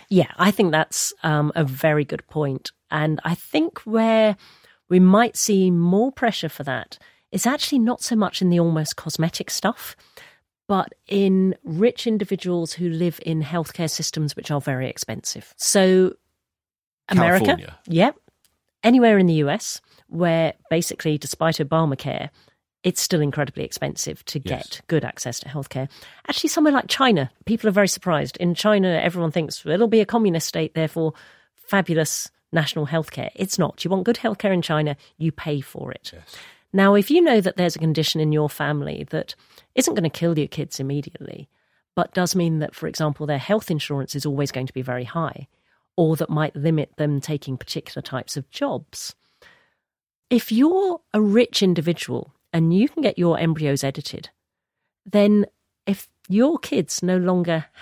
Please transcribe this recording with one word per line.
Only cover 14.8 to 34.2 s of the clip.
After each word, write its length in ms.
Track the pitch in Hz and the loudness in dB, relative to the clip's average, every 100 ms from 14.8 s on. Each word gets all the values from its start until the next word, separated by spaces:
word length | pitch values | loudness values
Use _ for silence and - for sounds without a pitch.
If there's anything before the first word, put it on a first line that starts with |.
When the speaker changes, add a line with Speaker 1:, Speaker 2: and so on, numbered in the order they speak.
| 127 | -4
Speaker 1:
expensive. 640 | - - 110 - - - _ | -8 -10 -8 -8 -10 -14 _
So 580 | - 202 185 185 185 - _ _ _ _ _ _ _ _ - | 0 4 6 6 4 0 _ _ _ _ _ _ _ _ 0
America, 360 | 185 175 185 180 | 4 6 4 2
Speaker 2:
California. 320 | 349 - - - | 0 -4 -18 -2
Speaker 1:
yep. 300 | 165 233 - _ _ _ _ _ _ | 2 2 0 _ _ _ _ _ _
Anywhere 360 | 220 254 233 202 | 4 6 8 8
in 80 | 185 | 6
the 80 | |
U 140 | 160 143 | 4 0
S 320 | 143 - - _ _ _ | -2 -6 -12 _ _ _
where 440 | 165 175 165 160 - _ | -2 0 2 0 -2 _
basically, 480 | 165 170 - 160 151 | -2 -2 -4 -2 -2
despite 380 | 139 - 160 156 | -4 -2 -2 0
Obamacare, 720 | 143 165 160 135 139 - - - _ _ _ _ | 0 0 0 -2 -6 -6 -8 -14 _ _ _ _
it's 160 | 180 - | -4 -2
still 220 | - 170 | -2 0
incredibly 420 | 147 143 139 - | 0 -2 -4 -6
expensive 580 | 131 - 143 - - 156 - | -10 -6 -8 -6 -8 -10 -10
to 120 | 151 | -10
Speaker 2:
Yes. 240 | - 127 - | -6 -8 -10
Speaker 1:
get 120 | - - | -16 -4
good 180 | 160 | -4
access 360 | 113 - 123 127 | -4 -8 -10 -10
to 80 | 139 | -10
healthcare. 400 | 147 139 131 135 - - - - | -10 -8 -8 -8 -10 -20 -16 -8
Actually, 220 | - 311 | -4 -2
somewhere 220 | - 302 | 2 2
like 140 | 269 - | 2 0
China, 440 | - 262 180 127 - - | 0 2 2 0 -8 -4
people 200 | 226 214 | -2 2
are 60 | |
very 160 | 196 196 | 2 2
surprised. 480 | - 185 151 143 - | 0 -2 -2 -2 -2
In 180 | 175 | -2
China, 340 | 170 214 208 185 | 0 2 4 4
everyone 440 | 165 170 175 165 | 2 0 -2 -2
thinks, 320 | 170 156 - | -2 -4 -8
"Well, 100 | 160 | -2
it'll 140 | 175 233 | 0 4
be 120 | 220 | 4
a 60 | 202 | 2
communist 400 | 233 214 165 - | 2 2 0 -2
state, 280 | 165 156 | -4 -4
therefore 400 | - 160 165 160 - - _ _ _ | -2 -4 -2 -4 -4 -18 _ _ _
fabulous 720 | - 196 180 160 156 - - _ _ | -2 0 2 0 0 -4 -10 _ _
national 340 | 165 143 160 143 | -2 -2 -4 -2
healthcare." 440 | 165 151 - - | -4 -4 -8 -10
It's 240 | - 190 - | -6 -6 0
not. 260 | 156 - | -2 -2
You 60 | 170 | -4
want 140 | 190 | -2
good 120 | 185 | 0
healthcare 360 | 233 | 0